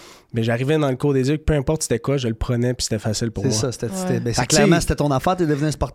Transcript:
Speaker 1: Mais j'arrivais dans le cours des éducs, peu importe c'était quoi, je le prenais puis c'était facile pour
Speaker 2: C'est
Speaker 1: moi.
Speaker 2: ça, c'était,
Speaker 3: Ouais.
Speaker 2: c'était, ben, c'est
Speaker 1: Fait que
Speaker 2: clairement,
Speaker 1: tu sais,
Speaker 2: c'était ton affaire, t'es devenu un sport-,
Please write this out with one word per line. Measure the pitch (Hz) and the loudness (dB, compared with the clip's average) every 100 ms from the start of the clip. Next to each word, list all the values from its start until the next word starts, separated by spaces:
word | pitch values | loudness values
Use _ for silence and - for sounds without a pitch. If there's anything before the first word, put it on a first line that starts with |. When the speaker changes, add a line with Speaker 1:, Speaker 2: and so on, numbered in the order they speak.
| - - _ | -20 -20 _
Speaker 1:
Mais | 117 | -2
j'arrivais | 113 117 131 156 | 0 0 0 2
dans | 143 | 0
le | 127 | 0
cours | 147 | 2
des | 135 131 | 2 2
éducs, | 151 - | 0 0
peu | |
importe | 147 131 156 | 0 0 -2
c'était | - 113 | 0 -2
quoi, | - 139 | 0 0
je | 120 | -2
le | |
prenais | 110 - 120 123 | -2 -2 0 0
puis | 123 | -2
c'était | - 110 | -4 -4
facile | 113 104 117 | -2 -2 -4
pour | 98 | -2
Speaker 2:
C'est | 131 | -2
Speaker 1:
moi. | - | 0
Speaker 2:
ça, | 135 | -2
c'était, | - 117 | -4 -6
Speaker 3:
Ouais. | - | -4
Speaker 2:
c'était, | 185 120 | -2 -2
ben, | 120 | -2
c'est | 113 | -2
Speaker 1:
Fait | 123 | 2
que | 156 | 4
Speaker 2:
clairement, | 185 170 | 4 4
Speaker 1:
tu | |
sais, | - | 2
Speaker 2:
c'était | 156 | 0
ton | 147 | 0
affaire, | 131 180 180 | 0 0 0
t'es | 156 | 0
devenu | 143 151 | 0 0
un | |
sport-, | 139 131 | -2 -4